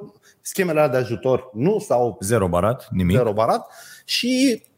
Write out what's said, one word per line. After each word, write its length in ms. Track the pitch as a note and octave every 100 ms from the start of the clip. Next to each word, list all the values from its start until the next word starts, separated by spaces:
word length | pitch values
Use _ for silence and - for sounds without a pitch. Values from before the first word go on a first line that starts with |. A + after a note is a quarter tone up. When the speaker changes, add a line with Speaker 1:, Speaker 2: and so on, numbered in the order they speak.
| G#3 - _ _
Speaker 1:
schemele 380 | - - F3+ D#3
alea 120 | D3+
de 60 | B2+
ajutor 520 | A2 A2 C3 B2 -
nu 260 | G#2+ D#3 G#3+
s-au 380 | - B2 A#2+ F2+
Speaker 2:
Zero 260 | G2 A#2 F#2
barat, 400 | F2 G2+ B2+ -
nimic. 240 | F#2+ F2 B2+
Speaker 1:
Zero 160 | A#2
barat. 380 | G#2 A#2 A3+ - - - - -
Și 580 | - A#3+ B3+ C4+ A3 _